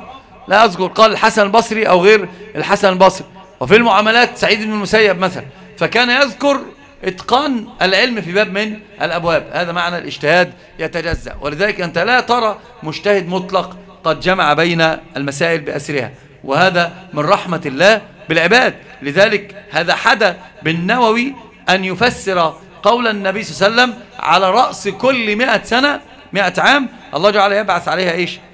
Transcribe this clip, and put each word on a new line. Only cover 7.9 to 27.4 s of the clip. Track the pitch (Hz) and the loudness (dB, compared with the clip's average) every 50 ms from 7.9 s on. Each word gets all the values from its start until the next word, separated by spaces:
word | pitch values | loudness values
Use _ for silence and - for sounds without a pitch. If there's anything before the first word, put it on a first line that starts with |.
| 190 190 240 254 240 214 | 2 2 2 0 -2 -4
في | 165 165 | -6 -4
باب | 175 202 214 185 185 | -2 -2 -2 0 -2
من | 202 214 214 214 - - - - - | -6 -4 -6 -6 -12 -14 -18 -10 -6
الأبواب. | - 165 165 175 165 170 160 143 - - 139 | -6 -4 -4 -2 -2 0 0 -2 -2 -4 -6
هذا | 156 175 170 | -6 -4 -4
معنى | 170 175 170 175 180 | -4 -4 -4 -4 -4
الاجتهاد | 170 - 147 135 - 151 147 165 180 180 139 123 - - - - - | -6 -8 -10 -10 -4 0 2 2 2 2 0 -4 -20 -20 -20 -12 -10
يتجزأ. | 160 156 - 170 160 170 160 - - 127 - - | -8 -6 -6 -6 -4 -4 -6 -6 -8 -10 -12 -8
ولذلك | - 147 147 151 196 214 208 190 | -8 -8 -4 -2 -2 -2 -2 -4
أنت | 180 170 180 | -6 -6 -4
لا | 170 185 220 247 254 | -2 -2 0 0 0
ترى | 240 - 240 247 233 214 196 - - - - - - | 0 0 0 0 0 -2 -4 -6 -12 -20 -20 -14 -12
مجتهد | 156 147 - - 202 208 196 175 | -10 -10 -4 0 0 0 0 0
مطلق | 175 180 185 180 180 190 185 165 - - - - - - - - | -2 -4 -6 -4 -2 -2 -2 -4 -4 -10 -18 -20 -20 -16 -6 -2
قد | 165 156 131 | -2 -2 -2
جمع | - 180 185 190 170 147 151 | 0 -2 0 2 2 2 2
بين | 151 165 175 170 165 160 160 143 - - - - | 2 2 0 2 2 2 0 0 -2 -10 -12 -8
المسائل | 139 143 143 135 143 175 170 165 165 | -6 -6 -6 -4 -2 -2 0 0 -2
بأسرها، | 147 147 - 147 143 - 147 139 120 104 - - - - - - - | -4 -6 -8 -8 -6 -4 -4 -4 -4 -6 -10 -16 -20 -20 -20 -14 -6
وهذا | 127 135 156 180 190 175 175 170 170 - - - - - | -2 0 2 2 2 2 0 -2 -2 -6 -14 -18 -10 -6
من | 147 147 | -4 0
رحمة | 165 202 185 190 180 170 156 - | 0 0 0 0 -4 -6 -6 -6
الله | 147 131 139 175 202 226 208 - - - - - - | -6 -2 2 4 4 4 2 0 -10 -20 -14 -6 -2
بالعباد. | 160 165 160 180 220 254 254 214 - - - - - - | 0 2 2 4 4 4 2 2 -2 -6 -18 -20 -18 -10
لذلك | 131 143 143 185 202 226 214 196 - - - - - - | -8 -2 2 2 2 4 2 -2 -4 -8 -18 -20 -14 -6
هذا | - 156 170 170 165 | -4 -4 0 0 -2
حدا | - - 220 254 202 220 185 170 - - - - - - | 0 2 0 2 2 2 0 0 -2 -14 -20 -16 -6 -4
بالنووي | 156 165 170 170 190 233 254 240 220 220 233 240 277 269 - - - - - - - | -4 -2 -2 0 0 0 2 2 2 2 0 -2 -4 -6 -12 -18 -20 -20 -10 -2 0
أن | 185 196 190 | 0 0 0
يفسر | 190 180 180 220 247 240 - - 190 190 175 165 156 - - - - - - - | -4 -4 -2 -2 -2 -2 -4 -4 -2 0 0 0 0 -2 -6 -20 -20 -12 -2 0
قول | 208 240 240 240 | 2 2 2 0
النبي | 226 208 202 196 190 190 220 208 | -2 -2 -2 -4 -4 -4 -4 -6
صلى | 160 160 - 190 | -8 -4 0 0
الله | 208 226 240 | 2 2 2
عليه | 254 247 | 0 0
وسلم: | 208 - - - - - | -2 -10 -16 -20 -14 -6
"على | - 147 165 185 196 185 | 0 2 2 2 4 2
رأس | 185 - - - - - - | 4 2 2 0 -2 -6 -6
كل | 202 - - - 254 262 247 226 208 208 | -8 -6 -2 0 0 0 0 0 -2 -2
مائة | 214 254 277 220 190 - | 0 0 0 0 -2 -2
سنة، | - 226 247 269 294 277 - - - - - - - - | -2 -2 0 0 0 -2 -4 -8 -16 -20 -20 -16 -8 -4
مائة | 190 196 208 196 | -2 -2 0 0
عام، | - 160 214 262 285 262 - - - - - - | 2 2 4 4 2 0 -4 -10 -16 -16 -8 -4
الله | 147 175 214 | 0 2 2
جل | 202 | 4
وعلا | 208 | 4